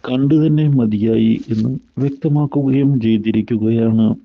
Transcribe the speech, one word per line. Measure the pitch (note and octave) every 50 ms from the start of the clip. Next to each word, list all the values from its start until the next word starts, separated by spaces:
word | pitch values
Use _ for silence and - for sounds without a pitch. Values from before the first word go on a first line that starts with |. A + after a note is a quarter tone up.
| -
കണ്ടു | C3 B2+ C3 C#3 C#3+ D#3
തന്നെ | D#3 D#3 D#3+ D3+ D3+ D3+ D3
മതിയായി | C#3 C3 A#2 G#2+ G#2+ G2+ A2 A2 A2+ A2+ A2 A2+ A2+ - - -
എന്ന് | A2 G#2+ A2 B2+ C3 - - _ _ B2
വ്യക്തമാക്കുകയും | C3 C#3+ C#3 C#3 - D#3 C#3+ D3 D3 C#3 - C#3+ C#3 C3+ C3 C#3 C#3 C#3 C#3+ B2+
ചെയ്തിരിക്കുകയാണ്. | A2 A2+ A2+ G#2+ G#2 A2 G#2+ A2 G#2+ - A#2+ G#2+ G#2+ A2+ A2+ A#2 A2+ A2+ A2+ A2 A2 G#2+ A2 -